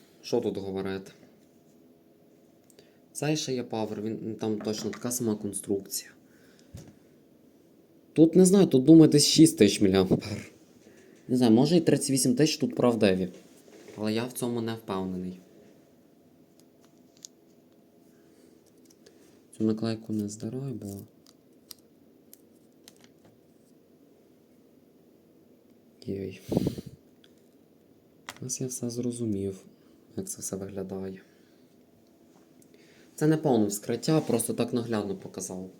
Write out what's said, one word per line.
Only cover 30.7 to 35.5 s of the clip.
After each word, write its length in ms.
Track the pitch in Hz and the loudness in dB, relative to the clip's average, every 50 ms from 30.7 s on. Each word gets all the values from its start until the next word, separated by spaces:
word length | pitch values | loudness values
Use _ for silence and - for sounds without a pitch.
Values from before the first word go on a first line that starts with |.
| 98 98 95 - 98 - 190 - - - - _ _ _ _ _ _ _ _ _ _ _ _ _ _ _ _ _ _ _ _ _ _ _ _ _ _ - - _ - _ - - - - - _ _ | -10 -12 -10 -10 -10 -10 -10 -12 -12 -16 -20 _ _ _ _ _ _ _ _ _ _ _ _ _ _ _ _ _ _ _ _ _ _ _ _ _ _ -20 -20 _ -20 _ -20 -20 -20 -20 -20 _ _
Це 120 | - 151 151 | -2 0 0
не 100 | 156 151 | 0 2
повне 280 | - 151 127 110 104 | 2 2 2 2 2
вскриття, 560 | 101 101 - - - 120 117 - - 156 156 | 0 -2 -6 -8 -8 -8 -6 -2 0 0 0
просто 320 | 147 - 113 113 - - 113 | 0 0 -2 -2 -2 -4 -4
так 200 | - 120 - - | -4 -4 -4 -4
наглядно 420 | 123 117 117 113 104 98 98 95 | -6 -4 -4 -4 -4 -4 -4 -8
показав. 540 | 95 - 92 - - 92 - | -10 -12 -14 -14 -12 -12 -12